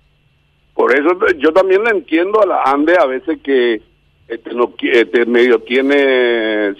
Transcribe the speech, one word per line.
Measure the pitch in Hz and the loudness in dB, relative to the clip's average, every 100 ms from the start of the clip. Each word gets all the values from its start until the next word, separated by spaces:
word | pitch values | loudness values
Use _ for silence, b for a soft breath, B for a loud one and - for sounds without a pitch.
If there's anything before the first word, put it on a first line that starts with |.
| _ _ _ _ _ _ _ | _ _ _ _ _ _ _
Por | - 117 139 | -4 0 0
eso | 151 180 | 0 0
t-, | 208 160 | -2 0
yo | 156 | 0
también | 175 190 190 | 2 2 2
le | 233 | 0
entiendo | 196 - 160 190 214 | -4 -2 -2 0 0
a | 190 | 0
la | 139 | 0
ANDE | 135 143 156 175 | 0 0 2 2
a | 139 | 2
veces | 131 160 147 | -2 -6 -8
que, | 139 131 120 107 _ _ _ _ - | -2 0 0 -2 _ _ _ _ -16
este, | 117 - | -14 -10
no | 120 120 | -4 -4
qui-, | - 143 | -4 -2
este, | 123 110 123 117 | 0 2 0 0
medio | 123 123 113 | 2 2 2
tiene | - 127 135 143 139 127 120 117 110 107 104 | 0 -2 0 0 2 0 0 -2 -2 -2 -4